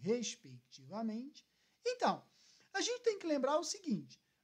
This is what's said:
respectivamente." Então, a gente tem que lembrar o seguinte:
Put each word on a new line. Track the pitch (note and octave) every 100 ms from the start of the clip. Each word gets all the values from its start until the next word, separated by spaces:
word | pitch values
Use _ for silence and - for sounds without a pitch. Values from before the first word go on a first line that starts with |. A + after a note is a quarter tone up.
respectivamente." | C#3+ A#3+ A3 - C#3 B2 _ - C3+ G3 A3+ A3 C4+ - - _ _ _ A#4+
Então, | B4 C#4+ E3 - _ _ _ _
a | G4
gente | G4+ A#4+
tem | A#4 G4+
que | E4+
lembrar | D4 B3+ D#4
o |
seguinte: | E4 G#4 F4 F#3+ C#3 - _ _